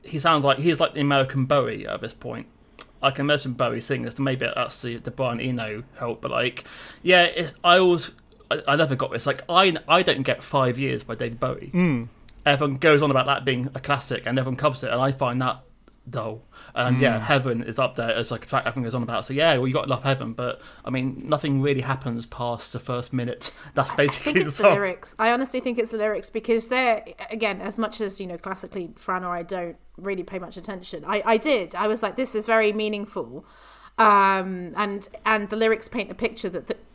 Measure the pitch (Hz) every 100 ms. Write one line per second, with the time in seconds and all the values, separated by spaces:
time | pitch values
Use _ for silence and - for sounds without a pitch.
0 | - 156 165 156 143 135 165 160 - 151
1 | 143 139 131 135 131 143 120 104 104 101
2 | 113 - 123 117 117 _ _ - - _
3 | 135 131 139 147 135 120 123 117 - 131
4 | 117 117 135 127 127 - 123 - 123 117
5 | - 113 127 117 127 123 110 107 - -
6 | 120 113 - 120 123 - - - - -
7 | 170 180 175 - 160 - 175 180 185 175
8 | - - _ _ _ 151 - 147 151 131
9 | 131 117 143 135 - 175 196 160 - 170
10 | 180 135 131 120 - 143 127 123 135 123
11 | - 113 120 117 127 123 135 175 180 127
12 | 117 - - - 147 139 147 131 160 147
13 | 147 131 131 135 123 127 127 - - 135
14 | - 120 - 131 131 127 151 131 127 120
15 | 135 135 127 123 127 - - _ - _
16 | - 120 110 110 - - - - 123 127
17 | 135 110 107 143 131 117 113 113 127 -
18 | 117 113 117 113 - 131 - 131 117 123
19 | 117 113 - 135 165 139 131 135 - 127
20 | 139 135 113 113 123 - - - - 127
21 | 131 - - 143 151 139 143 135 123 131
22 | 131 117 113 - 120 117 - 117 - 123
23 | 120 127 120 - - - - - 131 -
24 | 143 - 294 302 151 139 208 202 196 180
25 | - - 226 240 269 254 254 240 233 226
26 | 214 202 - 226 220 226 226 254 254 214
27 | - - 202 220 214 190 190 202 214 220
28 | 208 190 185 175 196 190 190 202 170 -
29 | - 185 180 175 170 185 175 160 - -
30 | 196 190 170 190 170 190 170 190 180 170
31 | 147 208 208 220 311 254 170 180 214 220
32 | 208 220 262 214 214 220 214 214 214 208
33 | 202 190 117 135 - - - - - -
34 | 214 202 196 190 190 180 175 170 208 202
35 | - - 220 220 202 214 226 220 - 247
36 | 196 185 233 - 190 170 - 196 -